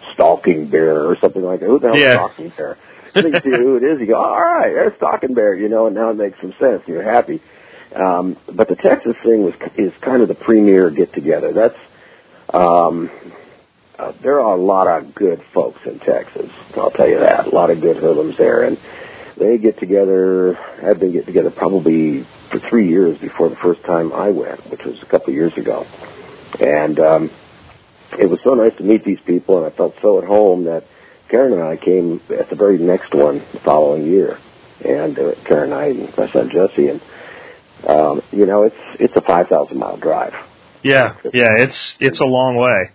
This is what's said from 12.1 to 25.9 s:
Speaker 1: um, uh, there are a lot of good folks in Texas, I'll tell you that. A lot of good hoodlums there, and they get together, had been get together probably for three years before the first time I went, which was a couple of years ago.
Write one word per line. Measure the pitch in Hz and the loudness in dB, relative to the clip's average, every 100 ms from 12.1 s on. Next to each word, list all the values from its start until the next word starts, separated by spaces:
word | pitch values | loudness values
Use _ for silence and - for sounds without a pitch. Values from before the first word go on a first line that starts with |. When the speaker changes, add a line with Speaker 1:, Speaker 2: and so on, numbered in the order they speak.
| _ _ _ _ | _ _ _ _
Speaker 1:
um, | - 90 87 85 85 80 - - - - - _ _ _ - | 0 4 4 2 -2 -8 -12 -20 -20 -20 -20 _ _ _ -14
uh, | 92 - | -14 -8
there | 127 143 | -2 0
are | 113 92 | 2 0
a | |
lot | 92 95 92 | 0 2 2
of | 82 69 - | 0 -4 -4
good | 98 82 - | -2 -2 -6
folks | - 64 - - | -4 -4 -6 -16
in | - | -10
Texas, | - 60 - - - - - - | -4 -4 -4 -12 -12 -14 -16 -8
I'll | - | -8
tell | - - | 0 0
you | - | 2
that. | - - - | 2 0 0
A | 85 | 0
lot | 85 | 0
of | 82 | 0
good | 82 80 | 0 0
hoodlums | 82 76 78 - | 0 0 -2 0
there, | - - | 0 2
and | - - - - - - - - | 0 -4 -12 -20 -20 -20 -20 -4
they | 98 117 | 0 2
get | 110 104 | 0 -2
together, | 92 101 98 95 92 92 92 90 - - | -2 0 2 2 2 2 0 -2 -10 -8
had | 90 98 | -2 0
been | 92 | 0
get | 85 - | -2 -2
together | 90 82 | -2 -2
probably | - 82 95 80 80 78 71 - - - | -2 -2 0 0 0 0 -4 -8 -20 -10
for | - - | -10 -2
three | 117 95 | 0 2
years | 85 90 78 | 2 2 0
before | - - 82 | -10 -2 -2
the | 78 | 0
first | 90 85 - | -2 -2 -2
time | 85 82 | -2 -2
I | 78 98 | -2 -2
went, | 87 - - - | -2 -4 -10 -14
which | - - | -12 -12
was | - | -14
a | - | -2
couple | - - | -2 -2
of | 67 | -2
years | 82 - | -2 -2
ago. | 57 57 - | -6 -6 -8